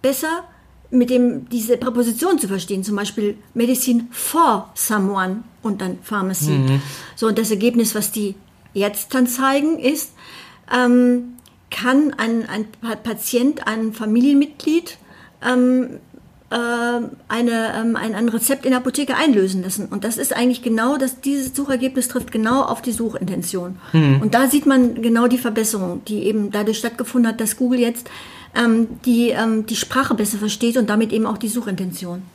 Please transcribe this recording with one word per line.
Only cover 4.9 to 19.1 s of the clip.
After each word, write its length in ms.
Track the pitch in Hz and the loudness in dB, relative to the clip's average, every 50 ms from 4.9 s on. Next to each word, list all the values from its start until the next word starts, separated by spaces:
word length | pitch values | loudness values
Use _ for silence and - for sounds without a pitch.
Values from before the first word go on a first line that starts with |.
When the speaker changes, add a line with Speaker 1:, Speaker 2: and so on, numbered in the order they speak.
| 220 208 190 190 202 196 185 185 190 220 - - _ _ - | 0 0 0 0 0 0 -2 -2 -4 -6 -8 -14 _ _ -6
Speaker 1:
und 180 | 220 202 202 | -6 -4 -4
dann 160 | 196 185 180 180 - | -4 -6 -6 -8 -8
Pharmacy. 480 | - 220 202 190 190 185 - 147 151 | -6 -4 -2 -2 -2 -2 -2 0 0
Speaker 2:
Mhm. 300 | 147 139 135 131 135 139 139 - - - - - - | 2 2 4 2 2 0 0 -4 -14 -14 -16 -18 -8
Speaker 1:
So, 120 | - 220 | -2 0
und 100 | 220 208 208 | 0 2 0
das 100 | 226 214 | 0 0
Ergebnis, 460 | 220 185 214 240 240 233 226 226 - | 0 2 2 2 4 2 0 2 0
was 160 | 214 208 - | -2 -4 -4
die 240 | - 226 208 196 196 - - _ _ _ _ - _ | -4 -4 -4 -4 -6 -8 -18 _ _ _ _ -8 _
jetzt 420 | 196 196 208 208 - - - - | -2 -2 0 -2 -6 -8 -2 2
dann 100 | 262 247 | 2 2
zeigen, 540 | 247 240 254 262 269 269 285 285 311 330 - | 2 0 0 0 2 2 2 2 0 -2 0
ist, 320 | - 254 302 302 - - _ - - - - - - - - _ _ - | 0 0 0 0 -6 -10 _ -20 -20 -20 -20 -20 -20 -20 -20 _ _ -2
ähm, 640 | - 247 254 247 247 247 247 247 247 247 240 247 247 - _ - _ _ _ _ | 0 2 4 6 6 6 6 6 4 2 -2 -8 -16 -20 _ -20 _ _ _ _
kann 420 | - - 202 247 262 277 311 285 - | -10 -4 0 2 4 4 4 2 0
ein, 320 | - 214 226 233 226 220 | -2 -2 0 0 -2 -2
ein 180 | - - 208 220 214 - _ | -2 -6 -6 -6 -8 -10 _
Pa-, 140 | - 233 214 | -8 -8 -8
Patient, 720 | 214 - 233 214 - - - - 233 247 277 302 - - | -6 -6 -6 -6 -6 -4 -2 0 2 2 2 0 0 -4
ein 280 | 208 220 226 220 220 214 | -4 -4 -2 -2 -4 -4
Familienmitglied, 1040 | - 220 214 214 240 247 285 285 277 294 294 - - - 311 311 339 339 - - - - - - - - - _ _ - | -4 -2 2 4 4 6 6 6 6 4 2 -4 -4 -2 0 0 0 0 -2 -18 -18 -20 -20 -20 -20 -20 -20 _ _ -2
ähm, 560 | 247 254 247 247 254 254 254 247 - - - - _ - - - - _ _ _ _ | 0 2 4 4 4 4 2 0 -2 -8 -16 -18 _ -20 -20 -20 -20 _ _ _ _
äh, 40 | 220 | -4
eine, 1160 | 233 240 233 240 233 233 240 240 240 233 - - - - _ 208 233 240 240 233 226 226 220 - | -4 -2 -2 -2 -2 -2 -2 -2 -2 -4 -6 -10 -16 -10 _ -2 0 0 0 0 0 -2 -2 -4
ähm, 200 | - 226 233 226 | -2 -2 -2 -2
ein, 180 | - - 220 208 | -2 -2 -4 -2
ein 160 | 196 240 233 | -2 -2 0
Rezept 340 | 220 226 226 - 277 269 - | 0 0 0 0 -2 0 0
in 60 | 254 | 0
der 100 | 262 254 | 0 2
Apotheke 340 | 254 262 254 285 294 - | 0 -2 -2 -2 -2 0